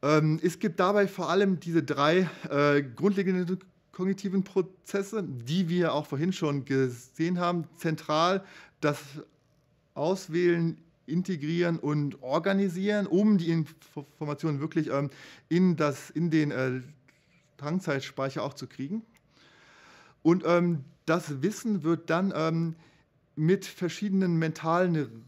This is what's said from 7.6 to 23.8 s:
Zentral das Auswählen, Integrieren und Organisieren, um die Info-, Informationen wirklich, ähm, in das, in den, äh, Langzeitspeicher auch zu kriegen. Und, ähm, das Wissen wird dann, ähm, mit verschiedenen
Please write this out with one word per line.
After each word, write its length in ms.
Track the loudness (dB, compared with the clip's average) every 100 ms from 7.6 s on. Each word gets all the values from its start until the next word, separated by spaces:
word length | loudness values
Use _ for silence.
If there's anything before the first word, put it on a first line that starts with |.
| -4 -6
Zentral 680 | -4 -4 0 2 2 2 -4 -20 -20 _
das 180 | -2 -2 -8 -18 -18 _ _ _ _ _ _
Auswählen, 840 | -4 -2 -2 -2 0 2 2 0 -4 _ _ -4
Integrieren 720 | -4 -2 -4 -2 0 0 0
und 440 | 0 0 -2 -6
Organisieren, 800 | -2 0 2 2 0 0 -2 0 2
um 320 | 4 4 4
die 140 | 4
Info-, 560 | 0 0 -8 -16 -16 -16
Informationen 460 | _ -8 -4 -2 -2
wirklich, 300 | -2 -2 0
ähm, 220 | 0 -2 -6 -20 -20 _
in 280 | 4 4 4
das, 340 | 0 -2 -8
in 220 | -4 2
den, 180 | 2 2
äh, 300 | 0 -2 -2 -8 -20 _ _ _ _ _ _
Langzeitspeicher 840 | -4 -4 -2 -2 -4 -6 -4 -4
auch 120 | -6 -8
zu 120 | -16
kriegen. 360 | -10 -8 -8 -10 _ _ _ _ _ _ -20 -20 -20 -20 _
Und, 220 | 2 2 4
ähm, 380 | 2 2 0 -6 _ -2
das 360 | -2 -2 -4
Wissen 420 | -4 -4 -4 -2
wird 260 | 0 -2 0
dann, 240 | -2 0 -2
ähm, 400 | -2 0 -4 -6 -18 _ _ _ _ -2
mit 280 | 2 2 0
verschiedenen 720 | -6